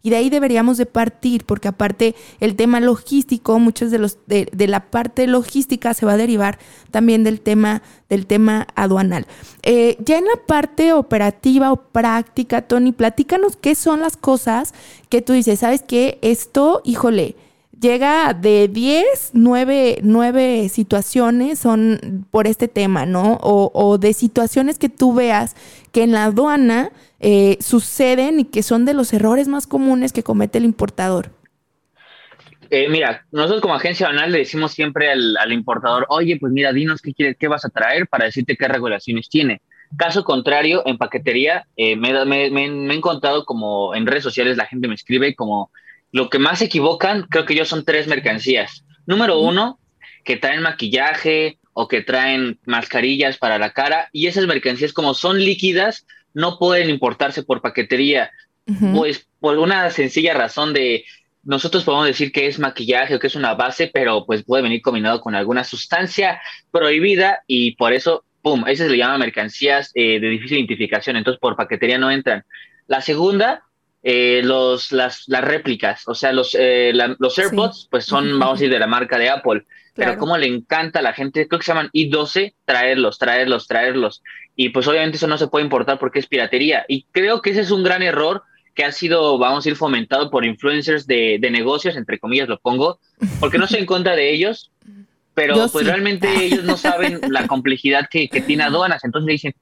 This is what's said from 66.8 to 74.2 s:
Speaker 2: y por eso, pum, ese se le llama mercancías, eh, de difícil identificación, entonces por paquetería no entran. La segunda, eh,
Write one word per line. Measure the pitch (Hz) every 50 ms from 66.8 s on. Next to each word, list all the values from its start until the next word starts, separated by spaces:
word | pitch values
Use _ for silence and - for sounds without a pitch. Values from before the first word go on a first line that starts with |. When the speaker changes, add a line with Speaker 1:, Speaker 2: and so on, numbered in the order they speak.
| 160 151 151 156 170 202 202 180 190 196 202 - _
Speaker 2:
y | - 131 123 120 120 113
por | _ 120 117
eso, | 123 131 - 165 165 - _ _ _ _
pum, | _ 151 147 123 110
ese | 113 139 151 170
se | 151
le | 131
llama | 120 123 127 139
mercancías, | 135 127 113 - 110 104 107 - - 139 143 139 139 139 - _
eh, | 123 117 110 110 107
de | 110 113
difícil | 113 110 113 127 147
identificación, | 143 123 101 117 101 110 98 110 104 - 139 127
entonces | 113 107 127 127 -
por | - 123 104
paquetería | - 110 - 117 101 - 117 127
no | 127 131 131
entran. | 135 139 131 127 110 101 _ _ - - - _ _ _ _
La | - - 135
segunda, | 135 - 147 151 175 190 202 196 214 247 311 - _ _ _ _ _ _ _ _ -
eh, | 123 123 123